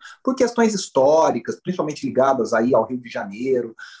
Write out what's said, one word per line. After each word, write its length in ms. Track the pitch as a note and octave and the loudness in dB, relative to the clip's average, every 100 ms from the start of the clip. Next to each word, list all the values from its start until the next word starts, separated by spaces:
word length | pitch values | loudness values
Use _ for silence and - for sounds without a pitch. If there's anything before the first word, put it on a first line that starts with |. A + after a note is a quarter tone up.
| - - | -20 -8
por 100 | - | -4
questões 400 | C4 A#3+ A#3 A3 | 0 0 2 0
históricas, 840 | G3 - C3+ C3+ D#3 D#3+ A#2+ - - | 0 -2 2 4 4 4 0 -6 -8
principalmente 460 | - F#3 D3+ C#3+ C3+ | -6 -4 -6 -6 -4
ligadas 480 | B2 C3+ C3+ - | 0 2 2 0
aí 200 | A2+ A#2+ | 0 2
ao 120 | C#3 - | 2 0
Rio 120 | B2+ | -4
de 120 | A#2 | -10
Janeiro, 680 | A#2+ G2+ G2+ C3 B2+ A2+ A2+ - - | -10 -10 -8 -2 -2 -2 -10 -20 -20